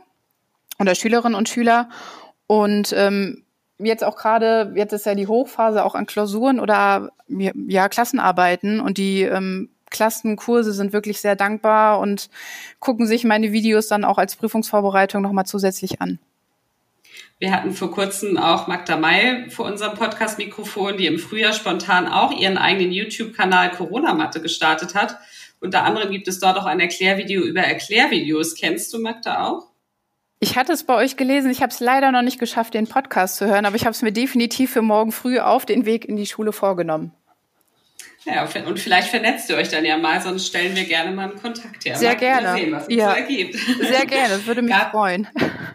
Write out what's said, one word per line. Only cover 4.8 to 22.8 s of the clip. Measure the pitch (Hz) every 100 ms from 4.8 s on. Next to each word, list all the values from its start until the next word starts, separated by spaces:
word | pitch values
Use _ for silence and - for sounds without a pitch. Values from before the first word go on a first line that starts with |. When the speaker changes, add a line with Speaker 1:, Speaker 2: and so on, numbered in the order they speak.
| 208
Speaker 1:
ist | 208 214
ja | 202
die | 196
Hochphase | 226 262 - 226 214
auch | 190 -
an | 214
Klausuren | - 208 208 262 254
oder, | 208 202 202 196 202 - -
ja, | 196 190 - - 185 196
Klassenarbeiten | - 240 254 185 180 180 180 202 220
und | - 190
die, | 196 190
ähm, | 190 190 190 185 196 _ -
Klassenkurse | - 220 226 220 208 - 240 214
sind | 196 202
wirklich | 208 208 202
sehr | 208 196
dankbar | 202 214 220 214 214 208
und | 202 202 - - - - - -
gucken | - 226 226
sich | 233
meine | 240 214 220
Videos | 220 220 214 214
dann | 208
auch | 196 196
als | 196 -
Prüfungsvorbereitung | 220 220 214 208 202 196 196 208
nochmal | 196 196 190
zusätzlich | 202 196 190 190 -
an. | 180 180 _ _ _ _ _ _ _ _ _ - - -
Speaker 2:
Wir | 190
hatten | 190 -
vor | 185 180
kurzem | 202 196 - 208 170
auch | 156 165 -
Magda | 180 - 151
May | 165 190 240 247 -
vor | - 226
unserem | 202 208 208
Podcast-Mikrofon, | 214 - 220 214 202 - 196 202 196 196
die | 170
im | 156
Frühjahr | - 214 214
spontan | 220 196 180 - 180 170
auch | 190 240 -
ihren | 196 190
eigenen | - 196